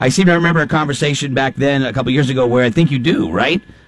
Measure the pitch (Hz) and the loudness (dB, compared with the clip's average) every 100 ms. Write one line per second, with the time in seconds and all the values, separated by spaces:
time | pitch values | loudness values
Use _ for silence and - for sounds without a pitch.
0 | 131 185 185 170 170 165 147 160 147 139 | -2 2 2 4 2 0 0 -2 -2 -2
1 | 147 143 143 131 135 - 139 139 127 131 | -2 -2 -4 -2 -2 -2 0 0 -2 -2
2 | 127 131 131 131 123 123 123 165 165 135 | -2 0 0 0 0 2 2 2 2 0
3 | 135 185 80 90 131 185 - - | 0 0 -2 -2 -2 -2 -6 -20